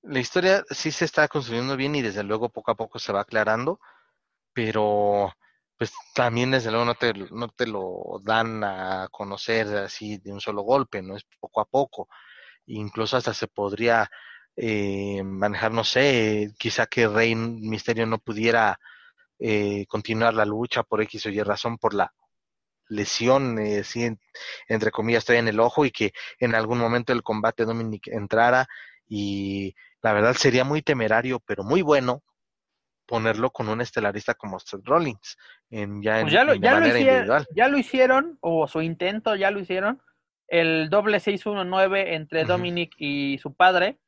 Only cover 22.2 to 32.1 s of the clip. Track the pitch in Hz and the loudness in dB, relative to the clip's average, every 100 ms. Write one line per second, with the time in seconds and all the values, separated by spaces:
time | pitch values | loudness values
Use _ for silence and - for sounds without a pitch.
22.2 | _ _ _ _ _ _ _ 107 101 - | _ _ _ _ _ _ _ -6 -4 0
23.2 | 117 135 135 113 107 104 98 120 120 107 | 4 4 2 -2 -2 -2 -4 -4 -4 -6
24.2 | _ - - - - 113 107 - 110 117 | _ -18 -16 -16 -4 0 0 0 0 0
25.2 | - 120 113 107 117 - 139 - 104 - | 4 2 2 2 2 4 0 0 -4 -4
26.2 | - - 123 113 110 120 117 120 117 120 | -16 -4 0 0 0 0 0 0 0 -4
27.2 | - 107 113 - 113 117 113 104 - 113 | -2 -2 -2 0 -2 -2 -6 -8 -8 -8
28.2 | 101 110 120 127 131 - - _ _ 104 | 0 4 4 4 0 -8 -20 _ _ -4
29.2 | 101 101 98 98 98 - - _ 113 104 | -4 -2 -4 -4 -6 -10 -20 _ 0 4
30.2 | 113 127 139 123 131 151 151 135 110 110 | 4 4 2 2 0 0 0 0 2 2
31.2 | 127 123 - 101 98 175 151 143 123 | 0 -6 -6 -6 0 0 4 2 2